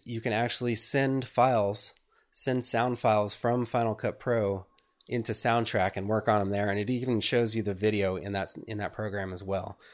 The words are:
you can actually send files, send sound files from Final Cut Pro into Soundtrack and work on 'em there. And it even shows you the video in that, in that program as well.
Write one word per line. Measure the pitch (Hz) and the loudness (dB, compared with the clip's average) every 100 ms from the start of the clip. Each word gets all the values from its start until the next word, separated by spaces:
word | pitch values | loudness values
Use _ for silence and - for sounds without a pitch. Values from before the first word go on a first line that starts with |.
| - | -4
you | 113 | -4
can | 123 | 0
actually | 110 120 - 123 113 | 0 0 0 0 2
send | - 139 135 135 123 | 2 2 2 0 -2
files, | - 127 120 101 107 - - _ _ _ | 2 4 4 2 0 -2 -4 _ _ _
send | - - 127 | -4 -2 0
sound | 120 117 123 120 | 0 2 0 2
files | 120 107 104 | 4 4 2
from | - 120 123 117 | 0 0 0 0
Final | 123 113 104 | 0 0 -2
Cut | 110 - | -4 -4
Pro | - 117 101 98 - _ _ _ - | -2 0 0 -2 -6 _ _ _ -6
into | 120 113 | -4 0
Soundtrack | 104 120 117 110 107 95 98 | 0 2 2 2 2 0 0
and | 98 | -2
work | 107 117 | 0 2
on | 107 | 2
'em | 98 | 2
there. | 101 101 | 0 0
And | 101 | -2
it | 104 | -2
even | 127 127 113 | -2 0 0
shows | - 123 113 113 | 2 2 2 0
you | |
the | 101 | -2
video | 95 107 104 95 92 | 0 0 2 0 -2
in | 95 | -4
that, | 101 92 - - | -4 -4 -8 -8
in | 104 | -6
that | 98 | -6
program | - 107 101 95 | -6 -6 -6 -6
as | 92 | -6
well. | 95 95 - - - | -4 -4 -6 -12 -20